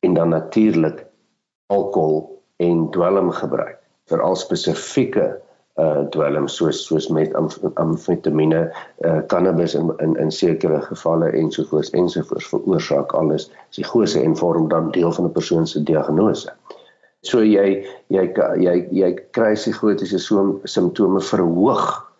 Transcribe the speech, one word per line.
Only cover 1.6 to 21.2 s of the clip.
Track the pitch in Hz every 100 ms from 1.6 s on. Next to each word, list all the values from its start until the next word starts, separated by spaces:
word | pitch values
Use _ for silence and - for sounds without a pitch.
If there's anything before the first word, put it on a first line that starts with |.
| _
alkohol | 101 90 - 78 76 - - _ _
en | 87 85 80
dwelmgebruik, | 92 85 98 87 - 71 64 - - _ _
veral | _ 82 87 92
spesifieke, | - 87 - 82 - - 123 107 - - - _ _
eh, | - 80 76 -
dwelm | 78 73 73 69
soos, | - 82 73 -
soos | 78 -
met | 80 78
amf-, | - 80 - -
amfetamine, | - 82 78 - 85 - 76 78 80 82 - - -
eh, | 82 78 78
cannabis | 90 90 82 85
in, | 76 82 -
in, | 80 80
in | 80
sekere | 78 90 80 85 76
gevalle | - - 85 82 82
ensovoorts, | - 80 - 78 78 76
ensovoorts, | - 87 85 80 - -
veroorsaak | - - 85 - 73 73
alles | - 78 78 - - -
psigose | - - 117 104 82
en | 73 80
vorm | 87 82 80
dan | 82 80
deel | 90 85
van | 82
'n | 87
persoon | - 90 82 80
se | 76
diagnose. | 73 78 71 78 107 - - - - - - _ _ _
So | - 123
jy, | 107 101 98 95 - - _
jy | 98 90
ka-, | 107 82
jy, | 87 90 90 87
jy | 92 92 - -
kry | - 113
psigotiese | 107 110 107 110 98 98 95
soom-, | - 104 98 95
simptome | - - 90 87 98 95